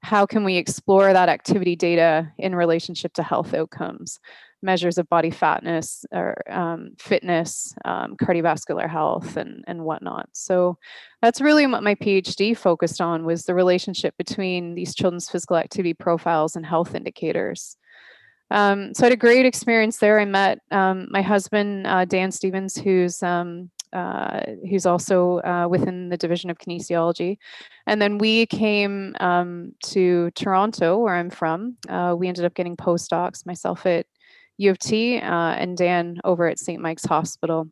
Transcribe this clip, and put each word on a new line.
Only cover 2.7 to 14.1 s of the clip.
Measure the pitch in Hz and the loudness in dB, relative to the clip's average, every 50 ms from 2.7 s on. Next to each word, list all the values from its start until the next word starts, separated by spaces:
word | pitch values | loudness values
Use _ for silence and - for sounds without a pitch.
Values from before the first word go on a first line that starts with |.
| 165 170 - - 175 - - 175 _ | 2 0 0 -6 -12 -8 -8 -8 _
to | - 165 | -6 -4
health | - 156 - 160 - - | -2 -2 -2 -2 -2 -2
outcomes, | - 160 170 - - - - - - - - - - _ - - - - _ _ _ - | -4 -4 -4 -6 -10 -10 -10 -10 -12 -14 -16 -16 -18 _ -20 -20 -20 -20 _ _ _ -2
measures | 190 190 180 175 175 170 | 0 0 2 2 0 0
of | 180 175 _ | 0 0 _
body | - 170 160 165 | 2 2 2 0
fatness | 175 - - 160 151 - - 170 170 160 156 - - - - - - | -2 0 0 0 0 0 -2 -4 -4 -4 -4 -6 -12 -14 -14 -10 -6
or, | 185 175 - - - - - - | -4 -4 -4 -6 -6 -10 -8 -6
um, | 185 180 165 165 165 - - - _ | -4 -4 -4 -6 -8 -10 -16 -18 _
fitness, | - - 208 - - 180 175 160 170 151 - - - - - - - | -4 -2 -2 0 0 0 0 0 0 -2 -6 -10 -10 -12 -14 -12 -8
um, | - - - 62 57 - | -6 -6 -6 -6 -8 -4
cardiovascular | - - - 185 170 160 170 160 175 - - - - - 160 | -4 0 0 0 2 2 0 0 -2 -4 -6 -6 -4 -4 -4
health, | 160 165 156 151 - - 165 - - | -2 -2 0 0 0 -2 -6 -8 -8
and, | - - - - - - | -8 -8 -8 -12 -16 -12
and | - 175 170 165 | -12 -12 -8 -6
whatnot. | 156 156 - - - - - - - _ | -8 -8 -6 -8 -10 -10 -10 -12 -12 _
So | - - - 190 180 180 180 180 _ _ - - - - - _ _ | -16 -4 0 2 2 2 2 0 _ _ -20 -20 -20 -20 -20 _ _
that's | - 233 240 - | 2 2 2 4
really | 269 294 302 302 294 | 4 4 6 6 6
what | 269 247 - 202 | 4 2 0 0
my | 208 202 | 0 0
P | - - 214 196 | 0 0 2 2
H | 190 185 - - | 2 2 -2 -2
D | - 196 214 233 | 0 0 0 0
focused | - - 190 170 165 - 165 - - | 2 2 2 2 2 0 -2 -2 -2
on, | 175 170 170 160 165 | -2 -2 0 -2 0
was | 165 165 170 - | -2 -2 -2 -2
the | - 180 | -2 2
relationship | 180 185 180 180 180 - - 185 - - 165 | 4 4 4 4 2 0 -4 -8 -4 -4 -4